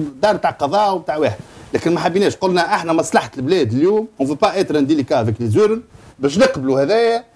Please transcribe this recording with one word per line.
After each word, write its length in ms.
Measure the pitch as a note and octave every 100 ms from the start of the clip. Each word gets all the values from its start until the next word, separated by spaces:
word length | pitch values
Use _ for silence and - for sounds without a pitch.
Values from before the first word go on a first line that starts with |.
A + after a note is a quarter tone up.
| D3 C3
دار 140 | G#3 F#3
تاع 140 | E3+
قضاء 460 | - C#3+ G3 G#3 F#3
وتاع 220 | D#3+ D#3
واحد. 200 | C3 G#2 - - -
لكن 200 | - D#3+
ما 60 | E3+
حبيناش، 360 | E3+ F3+ F3+ -
قلنا 400 | F#3 F3+ E3+ G3+
احنا 180 | E3+
مصلحة 380 | E3 E3 A3 A#2 -
البلاد 360 | C3 F#3 A#2+
اليوم، 340 | B2 F3+ G#3+ A3 -
on 40 | C3+
veut 200 | D3 G3+
pas 160 | F#3
être 120 | F3
indélicat 520 | D3 C3+ D#3 B2 C3+ A2+
avec 100 | A2
les 180 | A#2 C3
urnes، 220 | G#3 A3+ - - - -
باش 180 | C#3 E3
نقبلوا 440 | C4 D#3+ C3 C3+
هذايا 420 | C#3 A3 A#3 A#3 -